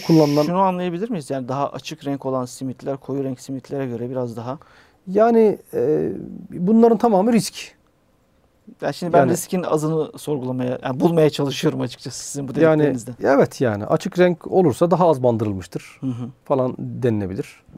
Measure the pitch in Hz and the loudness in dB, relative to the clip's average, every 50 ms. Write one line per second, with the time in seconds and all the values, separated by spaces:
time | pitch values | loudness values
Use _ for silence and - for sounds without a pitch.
0 | - - 165 160 151 147 143 147 151 170 175 190 196 190 180 180 180 180 165 170 | 4 4 6 6 6 6 4 2 0 0 2 0 0 0 0 -2 -4 -4 -4 -6
1 | 214 247 233 165 135 - 139 135 127 120 131 139 143 - - 131 - - 156 - | -6 -6 -6 -8 -6 -6 -6 -6 -6 -6 -4 -4 -4 -4 -6 -10 -12 -12 -14 -10
2 | 139 143 139 135 - 135 131 131 123 123 - - 135 131 120 - - 147 139 135 | -8 -6 -6 -6 -4 -4 -4 -4 -4 -6 -8 -10 -10 -10 -10 -10 -8 -8 -8 -8
3 | - - 131 139 135 135 127 - - - 135 127 - - 143 139 135 127 117 110 | -8 -8 -6 -4 -4 -6 -6 -10 -10 -12 -12 -12 -10 -10 -8 -6 -6 -6 -6 -6
4 | 120 123 131 127 123 120 113 117 113 127 135 - - _ _ _ _ _ _ _ | -6 -6 -6 -6 -6 -6 -8 -8 -8 -10 -10 -10 -12 _ _ _ _ _ _ _
5 | - 190 185 208 220 240 233 226 220 208 - - - _ - - 120 147 156 156 | -10 -2 2 2 4 4 6 4 4 4 2 0 -6 _ -4 -2 0 0 0 0
6 | 160 - - - - - - - - - - - 180 190 220 226 233 233 226 - | 0 -2 -4 -6 -10 -12 -14 -16 -16 -12 -8 -4 0 2 4 6 6 6 4 4
7 | 240 240 202 185 196 247 240 208 - - - - - - - _ _ _ _ _ | 2 2 4 4 4 4 4 2 2 0 -6 -12 -16 -16 -18 _ _ _ _ _
8 | _ _ _ _ _ _ _ _ _ _ _ _ _ - - - 156 147 143 - | _ _ _ _ _ _ _ _ _ _ _ _ _ -20 -14 -8 -6 -6 -4 -4
9 | 180 170 165 170 135 131 175 170 - - 190 185 170 - - 156 151 156 160 156 | -4 2 4 4 4 4 2 0 -2 -4 -4 -4 -2 0 0 0 0 0 0 0
10 | 151 - - - - 147 151 131 127 127 127 127 127 123 127 - 127 131 127 139 | -2 -4 -6 -10 -6 -6 -4 -4 -4 -4 -4 -2 -2 -2 -4 -4 -4 -6 -2 2
11 | 180 170 170 165 156 143 - - 143 139 127 - 170 156 131 131 131 123 - - | 2 2 4 4 4 4 2 0 -2 -2 -2 -2 -2 -2 -2 -2 -6 -8 -8 -10
12 | - 131 - - - - - 143 139 123 117 151 160 160 156 156 147 143 135 123 | -14 -14 -12 -12 -12 -12 -10 -10 -8 -4 0 4 4 4 6 4 4 2 0 -2
13 | 110 127 120 - - - 269 269 170 - - - 135 117 104 101 107 - 160 156 | -6 -10 -10 -2 0 2 4 4 4 2 0 0 0 0 0 0 -2 -2 -2 -2
14 | - 190 - 175 180 180 170 - - - - 185 185 147 113 - 170 170 185 156 | -2 -2 0 2 2 2 2 0 -4 -2 2 4 4 4 4 2 2 2 4 4
15 | 185 165 151 127 127 123 117 110 113 107 98 95 90 - - 151 - - - - | 4 4 4 4 4 2 2 2 0 -2 -4 -6 -8 -10 -12 -12 -12 -14 -16 -8
16 | 135 131 123 120 123 117 - _ _ - 147 131 127 127 - - 131 123 120 117 | -6 -6 -6 -6 -8 -12 -14 _ _ -2 0 0 0 -2 -4 -6 -8 -10 -6 -2
17 | 120 120 110 104 98 90 95 120 147 - - - _ _ - | 0 0 0 0 -2 -4 -6 -8 -10 -10 -12 -20 _ _ -16